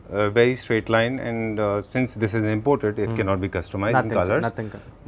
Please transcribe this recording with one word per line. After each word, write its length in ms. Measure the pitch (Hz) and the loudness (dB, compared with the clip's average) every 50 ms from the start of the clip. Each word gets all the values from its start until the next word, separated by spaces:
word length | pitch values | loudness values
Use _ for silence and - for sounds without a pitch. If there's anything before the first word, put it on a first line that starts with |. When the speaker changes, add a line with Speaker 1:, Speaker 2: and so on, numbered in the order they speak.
| - - | -12 -4
Speaker 1:
uh, 200 | 92 101 104 104 | 0 0 2 4
very 260 | 104 120 120 127 127 | 4 6 4 4 4
straight 320 | 123 - - 117 110 104 - | 0 -2 0 0 0 2 2
line, 320 | 113 113 113 120 135 127 | 2 2 2 2 0 -4
and, 400 | - 120 117 113 113 110 107 107 | -4 -4 -4 -2 -2 -2 -2 0
uh, 200 | 107 101 101 104 | 0 0 0 -2
since 320 | 101 - - 127 127 120 - | -4 -4 -2 -2 -2 -2 -2
this 200 | 107 113 101 107 | -2 -2 0 0
is 80 | 113 | 0
imported, 560 | 107 107 107 107 113 139 143 135 - 104 104 107 | 0 0 0 0 2 2 2 2 2 0 -2 -2
it 120 | 104 110 | -2 -2
Speaker 2:
Hmm. 60 | 113 | -2
Speaker 1:
cannot 240 | 110 104 95 98 92 | 0 0 0 0 0
be 80 | 95 92 | 0 -2
customized 440 | - 92 87 - - 98 98 110 | -2 -4 -6 -4 -4 -2 0 2
Speaker 2:
Nothing, 180 | 123 131 120 110 | 2 2 0 0
Speaker 1:
in 60 | 113 | 0
Speaker 2:
sir, 80 | 98 90 | 0 2
Speaker 1:
colors. 180 | 95 110 156 | 2 2 0
Speaker 2:
nothing, 280 | 120 113 - - 110 104 | 0 -2 -4 -6 -8 -10
sir. 80 | 101 101 - - - - - | -12 -14 -18 -20 -20 -16 -10